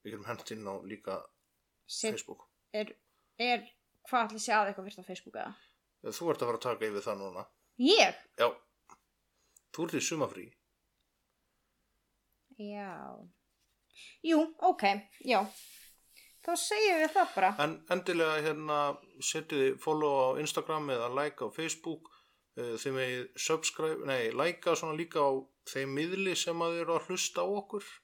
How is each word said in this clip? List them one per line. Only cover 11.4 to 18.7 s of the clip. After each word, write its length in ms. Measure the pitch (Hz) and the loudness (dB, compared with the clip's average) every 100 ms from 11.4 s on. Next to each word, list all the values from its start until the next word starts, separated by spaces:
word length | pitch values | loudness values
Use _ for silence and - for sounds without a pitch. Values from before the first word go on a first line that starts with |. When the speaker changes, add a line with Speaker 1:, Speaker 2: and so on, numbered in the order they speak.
| _ _ _ _ _ _ _ _ _ _ _ 262 | _ _ _ _ _ _ _ _ _ _ _ -14
Speaker 2:
Já. 560 | 208 208 202 160 - - 175 _ _ _ _ _ _ - - - | -10 -8 -10 -10 -12 -14 -18 _ _ _ _ _ _ -20 -20 -6
Jú, 180 | 320 320 320 - 359 | 4 4 4 4 2
ok, 160 | - 202 202 - - | 4 2 2 -4 -10
já. 200 | - 220 208 - - - - _ _ - - - | 2 2 2 -8 -20 -20 -20 _ _ -20 -20 -10
Þá 80 | - 339 | -4 -2
segjum 420 | - 427 427 330 | 0 2 4 4
við 120 | 311 | 4
það 180 | 349 339 - | 4 2 4
bara. 140 | 190 214 | 2 4
Speaker 1:
En 120 | 151 160 - | 0 -2 -2
endilega, 520 | 180 180 170 160 156 | 0 2 2 4 2
hérna, 360 | 151 151 156 | 0 -2 0